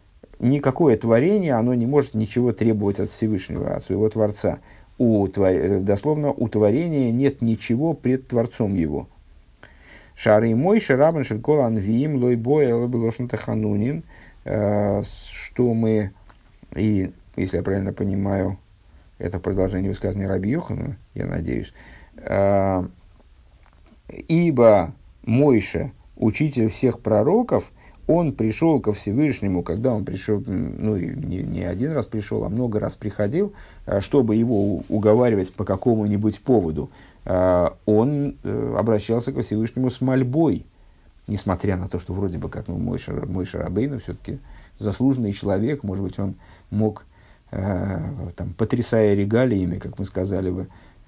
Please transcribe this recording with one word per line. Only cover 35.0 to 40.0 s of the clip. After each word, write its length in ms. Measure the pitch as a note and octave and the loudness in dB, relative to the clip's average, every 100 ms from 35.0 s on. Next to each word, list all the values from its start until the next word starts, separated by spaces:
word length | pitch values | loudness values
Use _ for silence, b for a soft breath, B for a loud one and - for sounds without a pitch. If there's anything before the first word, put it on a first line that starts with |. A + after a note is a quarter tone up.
| G#2+ A2 B2 G#2+ F#2 | 6 6 6 2 0
по 120 | - | -4
какому-нибудь 760 | G2+ F#2+ - A2+ G#2 G2+ G#2+ G#2 | -4 0 2 2 2 0 0 -2
поводу, 480 | - B2 E2+ D2 C#2+ B B B - | 2 2 2 -2 -6 B B B -2
а, 500 | F#2 F#2 F2+ F2 - | 2 4 4 2 0
он, 520 | - G#2+ B2 D3 C#3+ - | 2 4 4 0 -2 -6
э, 340 | G#2 G#2 A2 A2+ | -6 -4 -2 0
обращался 520 | A2+ G#2+ - A2+ A#2+ | 2 2 2 -2 -2
ко 100 | C3+ | -4
Всевышнему 480 | A#2 G#2+ A2+ - B2+ | -4 -2 -2 -2 -2
с 100 | - | -2